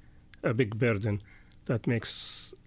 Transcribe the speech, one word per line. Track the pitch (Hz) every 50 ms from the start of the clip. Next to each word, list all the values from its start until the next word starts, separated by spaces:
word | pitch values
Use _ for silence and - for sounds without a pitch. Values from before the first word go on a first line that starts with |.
| - - - - - - - -
a | - 131 117
big | 113 117 101 110 107
burden | 123 120 110 98 107 107 101 98 - - - - - - - - -
that | - 131 113 -
makes | 135 120 113 - - - - - - - - - - - - -